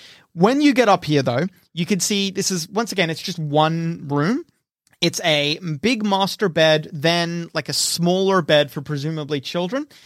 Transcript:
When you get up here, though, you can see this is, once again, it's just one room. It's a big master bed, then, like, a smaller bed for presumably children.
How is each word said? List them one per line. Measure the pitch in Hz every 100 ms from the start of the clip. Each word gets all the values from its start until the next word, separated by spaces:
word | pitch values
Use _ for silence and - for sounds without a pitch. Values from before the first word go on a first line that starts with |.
| - - _
When | 165 196 277
you | 294
get | 254 226
up | 180
here, | - 147
though, | 131 123 180 - _
you | 165 175
can | 196
see | - 202 196
this | 190 180
is, | 185 156
once | 196 233
again, | 185 165
it's | 160
just | - 175
one | 151 147 156 165 165 170 147
room. | 143 156 269 339 _ _ _ _ -
It's | 170 170
a | 175 147 147 151 180 147
big | 208 247 214
master | 196 196 - 202
bed, | 160 160 156 156
then, | 160 156 170 170 170 170 160
like, | 143
a |
smaller | - - - 170 185 190 190
bed | 151 151 143
for | -
presumably | 139 147 147 160 143 147
children. | 135 175 180 254 302 -